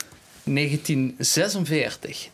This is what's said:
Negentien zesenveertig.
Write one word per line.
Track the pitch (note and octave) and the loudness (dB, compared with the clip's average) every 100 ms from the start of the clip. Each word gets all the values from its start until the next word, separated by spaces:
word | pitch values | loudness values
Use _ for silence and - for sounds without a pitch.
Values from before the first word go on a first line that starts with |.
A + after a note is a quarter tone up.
| - - - - | -16 -18 -20 -10
Negentien | - C#3 D3 D3+ - C#3 C3 - | -2 2 2 0 0 0 0 0
zesenveertig. | B2 D#3+ G3+ G3+ D3+ D#3 A#2 - - - - | 0 2 2 0 2 2 0 -4 -10 -10 -8